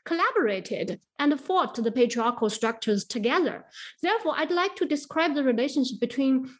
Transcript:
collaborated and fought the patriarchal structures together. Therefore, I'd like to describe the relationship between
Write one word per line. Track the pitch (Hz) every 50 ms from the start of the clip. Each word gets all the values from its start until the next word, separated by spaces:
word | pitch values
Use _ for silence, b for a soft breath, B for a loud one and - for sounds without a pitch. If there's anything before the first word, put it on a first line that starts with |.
| B
collaborated | - 339 330 381 508 - 427 285 214 196 190 185 - 214 - 165 - - - _ _ _
and | - 285 294 294 285
fought | - - 370 359 285 - -
the | 240 220 233
patriarchal | 220 254 247 - - 240 226 240 240 - 226 208
structures | 214 - 226 220 233 226 - 226 208 202 -
together. | - - 240 202 233 294 370 330 240 - - - B B B B B B B -
Therefore, | 359 440 466 466 311 -
I'd | 285 311 311
like | 349 349 359 392 381
to | - 359
describe | 285 302 294 - - - 320 330 349 277
the | 294 269
relationship | 262 240 226 254 294 285 294 254 254 220 -
between | 240 240 - 277 269 269 262 262 262 - -